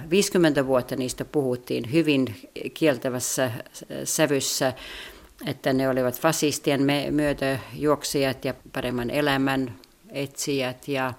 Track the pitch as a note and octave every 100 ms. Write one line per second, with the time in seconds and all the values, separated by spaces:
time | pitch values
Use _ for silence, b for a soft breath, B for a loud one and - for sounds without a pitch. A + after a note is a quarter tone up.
0 | D#3 F#3 G3 F#3+ D#3+ C#3+ C3 C3 A#2+ B2+
1 | B2+ - C3+ D3+ C3+ B2 - B2 A#2 D#3
2 | D3+ C#3 B2+ G2+ - - - - D#3 B2
3 | C3+ B2 - - B2+ A2 - - - C#3
4 | C3 - D#3 C#3 C3+ - C3+ B2 B B
5 | B B B - A#3+ C3 D3 C3 C3+ C3
6 | B2 B2 D#3+ D#3 D3+ C3+ - C#3 C#3 C#3+
7 | C#3 C#3+ D3 C#3 C3+ C3+ - C#3 C#3+ C#3+
8 | - D3 C3+ B2 C3+ B2+ - C#3 B2+ B2
9 | A#2+ C3 D3 C3+ C3+ C3+ C3 G#2+ - _
10 | - C#3 C#3 - - C#3 B2+ B2+ - C3+
11 | C3